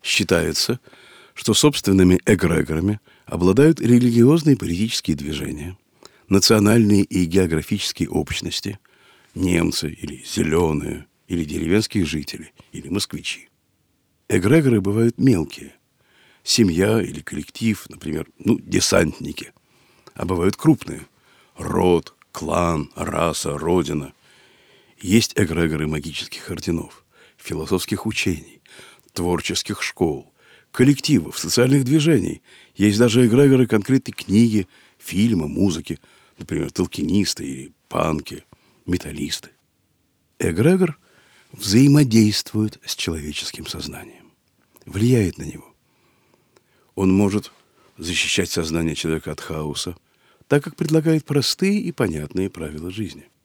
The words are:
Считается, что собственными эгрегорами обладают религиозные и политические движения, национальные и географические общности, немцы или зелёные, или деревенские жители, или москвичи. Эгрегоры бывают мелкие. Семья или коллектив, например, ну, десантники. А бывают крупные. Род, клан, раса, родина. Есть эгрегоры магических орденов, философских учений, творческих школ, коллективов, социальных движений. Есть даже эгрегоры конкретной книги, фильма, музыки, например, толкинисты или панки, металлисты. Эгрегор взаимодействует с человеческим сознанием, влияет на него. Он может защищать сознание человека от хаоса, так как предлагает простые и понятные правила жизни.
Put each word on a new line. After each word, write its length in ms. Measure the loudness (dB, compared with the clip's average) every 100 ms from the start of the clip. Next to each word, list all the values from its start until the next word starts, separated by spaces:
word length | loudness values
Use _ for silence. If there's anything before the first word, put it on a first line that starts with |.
Считается, 760 | -4 -2 0 0 0 -2 -4 -4 _ -20 -20 -20 _
что 200 | -8 0
собственными 680 | 4 4 2 2 6 6 4 4
эгрегорами 720 | 2 2 0 -2 -2 -2 -4 _ _
обладают 560 | -10 0 2 6 4 4
религиозные 720 | 4 4 4 6 6 6 4
и 40 | 2
политические 580 | 0 -2 -2 -4 -4 -4
движения, 640 | -4 -8 -8 -8 -12 -14 _ _ -20 _ _
национальные 760 | 2 4 4 6 6 6 4
и 200 | 4 0
географические 880 | 2 2 2 0 -2 -4 -4 -4 -4
общности, 680 | -2 -4 -6 -6 -8 -8 -12 _ _ _ _ _
немцы 560 | -4 -2 0 -2 -4 -8
или 320 | -10 -14 -14
зелёные, 840 | -10 -4 -2 0 0 -2 -6 -10 -16 _ _
или 160 | -8
деревенские 600 | -6 -6 -2 -2 0 -2
жители, 480 | -2 -4 -10 -14 -18 _ _
или 160 | -18 -8
москвичи. 600 | -6 -6 -10 -10 -12 _ _ _ _ _ _ _ _ _
Эгрегоры 520 | 0 4 4 4 2
бывают 380 | 2 0 0 2
мелкие. 560 | 2 2 0 -8 -20 _ _ _ _ _ _ _
Семья 600 | -4 2 2 4 2 0
или 180 | -2 -8
коллектив, 640 | -12 -12 -12 -4 -4 -4 -8
например, 380 | -16 -8 -8 -8 _
ну, 200 | -2 -2
десантники. 920 | 0 -2 2 2 0 -4 -12 -12 -16 _ _ _ _ _ -20
А 100 | -10
бывают 320 | -6 0 -2 0
крупные. 500 | 2 2 0 -12 -14 _ _ _ _ -12
Род, 580 | -4 0 2 2 0 _ _
клан, 580 | -12 -4 -2 0 -2 -6
раса, 640 | -10 -6 -2 -2 -2 -6 -6
родина. 540 | 0 0 0 -6 -10 _ _ _ _ _ _ _ _ _
Есть 340 | 2 2 2 -2
эгрегоры 500 | -2 0 0 -2 -4
магических 640 | -4 -6 -10 -12 -14 -12
орденов, 540 | -10 -6 -6 -6 -18 _ _ _ _
философских 720 | -12 -10 -4 -4 -2 -6 -6
учений, 540 | -4 -4 -4 -8 _ _ -20 -20 _ _
творческих 680 | -6 -2 -2 -2 -6 -6 -8
школ, 500 | -8 -2 -2 -2 -12 _ _ _ _
коллективов, 680 | 2 4 4 2 0 0 -10
социальных 460 | -4 0 4 2
движений. 580 | 4 2 4 2 0 -8 _ -20 _
Есть 240 | 2 2 4
даже 280 | 4 6 4
эгрегоры 400 | 6 6 6 4
конкретной 480 | 2 2 0 -2
книги, 520 | -14 0 4 4 2 -4 _ _ _
фильма, 480 | -6 0 2 2 -2
музыки, 540 | 0 0 0 -8 -12 _ _ _ _
например, 320 | -8 -6 -6
толкинисты 760 | -4 -4 -2 -2 0 0 -4
или 280 | -10 -12 -14 _ _
панки, 560 | -4 -2 -4 -6 -18 _ _ _ _ -6
металлисты. 640 | -6 -6 -10 -8 -10 -12 _ _ _ _ _ _ _ _ _
Эгрегор 600 | -4 2 2 2 0 -4 _ _ _ _ _
взаимодействует 1300 | -12 0 4 6 6 6 4 4 2 -4 -4 -4 -6
с 100 | -12
человеческим 720 | -8 -6 -6 -8 -10 -10 -12 -12
сознанием, 680 | -12 -12 -14 -18 -20 _ _ _ _ _ _
влияет 540 | -10 -2 2 4 2 -4
на 60 |
него. 300 | -14 -14 -20 _ _ _ _ _ _ _ _ _ _ _ _
Он 180 | -2 2
может 400 | 4 2 0 -6 _ _ _ _ -12
защищать 540 | -6 -4 -2 -2 -2
сознание 440 | -4 -2 -2 -2
человека 380 | -4 -4 -4 -6
от 80 | -12
хаоса, 560 | -10 -8 -6 -8 -10 -12 _ _ _ _ _
так 180 | -2
как 120 | -2 -8
предлагает 480 | 0 0 2 0
простые 560 | 0 -2 -2 -2 0 0
и 120 | -4
понятные 580 | -4 -4 -4 -6 -6 -6
правила 400 | -6 -12 -10 -12
жизни. 380 | -10 -10 -12 -20 _